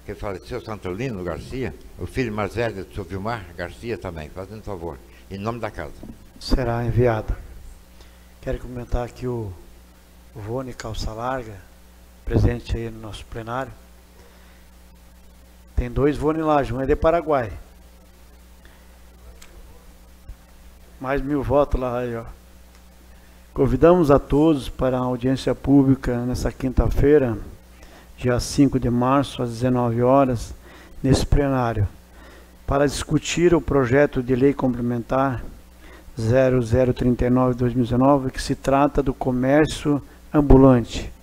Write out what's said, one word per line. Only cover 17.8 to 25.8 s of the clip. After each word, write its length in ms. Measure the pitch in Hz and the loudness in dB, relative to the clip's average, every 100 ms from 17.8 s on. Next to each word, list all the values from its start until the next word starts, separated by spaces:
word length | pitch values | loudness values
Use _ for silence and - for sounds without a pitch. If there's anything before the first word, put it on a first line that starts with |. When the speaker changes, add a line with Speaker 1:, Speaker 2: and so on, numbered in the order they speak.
| - - - - - - - - - - - - - - - - - - - - - - - - - - - - - - - - | -20 -20 -20 -20 -20 -20 -20 -20 -20 -20 -20 -20 -20 -20 -20 -20 -20 -20 -20 -20 -20 -20 -20 -20 -20 -20 -20 -20 -20 -20 -20 -12
Speaker 2:
Mais 220 | 131 139 | -4 -2
mil 220 | 135 147 | 0 -2
votos 360 | 113 139 139 - | 2 2 2 0
lá, 200 | 127 120 | -2 -4
aí, 160 | 123 117 | -4 -6
ó. 80 | 113 - - - - - - - - - - - - | -10 -18 -20 -20 -20 -20 -20 -20 -20 -20 -20 -20 -14
Convidamos 580 | - 135 120 156 180 147 | -2 0 4 6 6 6
a 100 | 139 | 4
todos 500 | - 139 160 147 113 | 4 2 4 2 -2
para 260 | - 131 127 | -4 -2 -2
a 60 | |
audiência 520 | 127 127 123 135 - | -4 -2 -2 -2 -2
pública 680 | 123 135 139 | -4 4 4